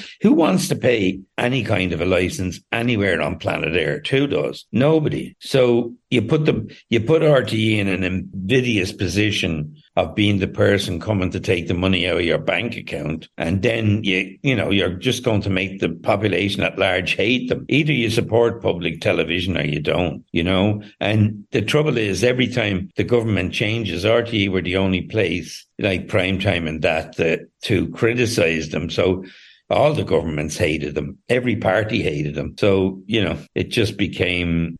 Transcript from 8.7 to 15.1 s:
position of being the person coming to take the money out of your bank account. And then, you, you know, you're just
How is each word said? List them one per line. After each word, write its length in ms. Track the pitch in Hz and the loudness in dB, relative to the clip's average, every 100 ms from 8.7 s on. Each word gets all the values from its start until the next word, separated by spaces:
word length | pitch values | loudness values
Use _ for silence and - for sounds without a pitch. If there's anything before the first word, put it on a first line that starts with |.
| 110 90 | 0 0
position 800 | - 92 95 107 101 92 80 76 - _ - | -2 -2 0 0 0 -2 -2 -6 -12 _ -2
of 180 | 80 - | -2 2
being 220 | 104 101 | 2 2
the 100 | 95 | 0
person 500 | - 104 101 98 87 | 2 2 2 0 -4
coming 320 | 104 98 92 | -2 -2 -2
to 80 | 92 | -2
take 300 | - 90 82 | -2 -2 0
the 60 | |
money 320 | 90 95 92 90 | 0 2 2 2
out 80 | 85 | 0
of 80 | |
your 140 | 85 76 | 0 0
bank 380 | - 90 113 - | 0 -2 -2 -8
account. 520 | - - - 80 - - | -10 -8 -6 -6 -10 -6
And 240 | 82 95 | -2 0
then, 400 | 117 113 110 104 | 0 2 2 0
you, 340 | 104 92 - - | 2 0 -2 -4
you 140 | 139 123 | -2 0
know, 140 | 80 | 2
you're 240 | 98 87 | 2 0
just 280 | 90 127 | 0 -2